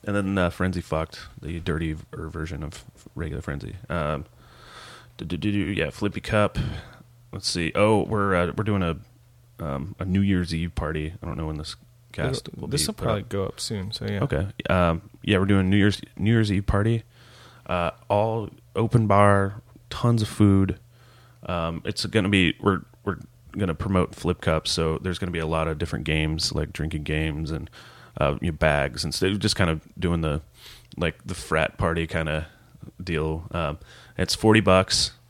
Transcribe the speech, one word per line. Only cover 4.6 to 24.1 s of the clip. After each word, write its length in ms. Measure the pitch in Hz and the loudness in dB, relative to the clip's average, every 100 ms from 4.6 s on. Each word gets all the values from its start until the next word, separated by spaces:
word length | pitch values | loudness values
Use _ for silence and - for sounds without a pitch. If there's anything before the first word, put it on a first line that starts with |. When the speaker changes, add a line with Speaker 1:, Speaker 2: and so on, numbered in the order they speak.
| - - - - - - | -20 -20 -20 -20 -20 -14
Speaker 1:
do, 80 | |
do, 120 | 80 87 | -8 -4
do, 160 | 104 | 0
do, 60 | 101 85 | 0 0
yeah, 180 | 101 76 | -2 -2
Flippy 300 | - 101 - | -2 -4 -4
Cup. 380 | - 107 104 - - - - - - - - | 0 2 2 0 -4 -6 -12 -20 -20 -20 -14
Let's 180 | 98 - | -8 -4
see. 220 | 87 82 - | -2 -2 2
Oh, 260 | 104 110 | 4 4
we're, 320 | - 107 101 | 2 0 2
uh, 180 | 90 87 - | 2 2 0
we're 80 | |
doing 180 | 110 101 | 0 0
a, 140 | 85 80 - _ _ _ _ - | 0 -2 -10 _ _ _ _ -10
um, 300 | 76 69 78 - | -6 -6 -8 -8
a 40 | |
New 160 | 92 95 | 0 2
Year's 300 | 98 92 85 | 4 2 2
Eve 220 | 82 87 | -2 -4
party. 400 | - 76 78 76 82 | -4 -4 -4 -6 -8
I 40 | 80 | -8
don't 100 | 67 | -6
know 80 | 78 | -6
when 100 | 76 | -6
this 180 | 76 - - _ _ | -10 -14 -20 _ _
cast 380 | - 76 - - | -4 -4 -4 -8
Speaker 2:
It'll, 140 | - | -12
Speaker 1:
will 60 | - | -4
Speaker 2:
this 140 | 135 | -2
Speaker 1:
be 40 | - | -2
Speaker 2:
will 60 | |
Speaker 1:
put 80 | 214 | -2
Speaker 2:
probably 180 | 120 107 | -2 -2
Speaker 1:
up. 60 | - | -2
Speaker 2:
go 160 | 98 | -4
up 160 | 95 - | -4 -6
soon, 320 | - 107 95 | -8 -6 -6
so 140 | - 104 | -6 -6
yeah. 180 | 101 | -2
Speaker 1:
Okay. 240 | 139 69 95 - - | -2 -2 -4 -6 0
Um, 400 | 92 87 82 - - | 2 2 0 -6 -10
yeah, 160 | - 98 | 0 2
we're 60 | 98 | 4
doing 240 | 98 92 | 4 4
New 60 | 101 | 4
Year's, 240 | 101 98 - - | 4 2 -10 -2
New 160 | 101 | 2
Year's 180 | 117 104 | 4 4
Eve 160 | 98 98 | 0 0
party. 380 | 101 107 117 - - - - - - - | 0 2 0 -4 -20 -20 -20 -20 -18 -4
Uh, 260 | 87 85 - - | -2 -2 -4 0
all 400 | 104 110 113 104 - _ - | 2 2 -2 -6 -12 _ -2
open 300 | 113 117 107 | 2 4 6
bar, 560 | 98 101 101 98 101 - - - | 8 8 8 2 -4 -18 -20 -14
tons 320 | - 120 117 | 0 2 2
of 60 | 107 | 0
food. 500 | - 104 98 95 87 - _ - - - _ - | 6 6 8 4 -2 -10 _ -20 -20 -20 _ -6
Um, 340 | 87 82 82 - | -4 -4 -4 -6
it's 180 | - 101 | -6 0
gonna 220 | 110 95 | 2 4
be, 260 | 101 85 - | 4 4 2
we're, 200 | 101 92 - - | 0 0 -4 -8
we're 140 | - 85 - _ - 98 | -6 -6 -10 _ -12 -4
gonna 180 | 95 | -4
promote 400 | 76 - 95 78 | -2 0 2 0